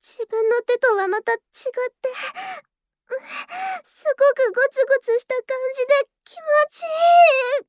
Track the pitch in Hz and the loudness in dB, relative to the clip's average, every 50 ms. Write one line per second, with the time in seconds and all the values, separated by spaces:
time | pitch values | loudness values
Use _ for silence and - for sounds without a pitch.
0 | _ - - - 466 _ - 440 440 453 466 480 466 - 494 480 - 508 440 403 | _ -20 -12 -12 -10 _ -4 -2 0 2 0 0 0 -2 -2 0 2 2 2 2
1 | 381 381 370 440 453 - 466 453 _ _ _ - - 539 494 508 494 494 _ _ | 0 -2 -2 -4 -2 -4 -4 -4 _ _ _ -10 -8 -8 -6 -4 -6 -6 _ _
2 | - 523 508 - - 539 - 719 762 762 740 659 _ _ _ _ _ _ _ _ | -8 -8 -6 -6 -12 -12 -10 -12 -12 -12 -12 -14 _ _ _ _ _ _ _ _
3 | _ _ 480 523 - - - - - _ 679 719 762 762 762 719 605 - - - | _ _ -12 -12 -10 -12 -14 -16 -14 _ -12 -10 -8 -8 -8 -10 -12 -14 -16 -6
4 | - 622 539 - 539 571 508 - 539 453 370 480 523 539 - 523 523 539 539 508 | -4 -4 0 0 0 0 2 0 -2 0 0 0 -2 -2 0 -2 0 0 0 -2
5 | - - 453 480 - _ 508 508 466 - 539 508 523 523 523 539 494 508 571 571 | 0 -2 -4 -4 -2 _ -6 -6 -6 -6 -8 -6 -6 -8 -4 -6 0 2 2 0
6 | 554 _ _ _ _ - - 698 640 622 587 605 605 605 - - 679 659 622 640 | 0 _ _ _ _ -20 -20 -14 -4 0 2 2 2 0 -4 -10 -8 -6 -2 2
7 | 679 679 679 698 698 640 554 523 508 494 539 554 - | 6 8 8 10 10 8 6 4 2 0 -2 -4 -4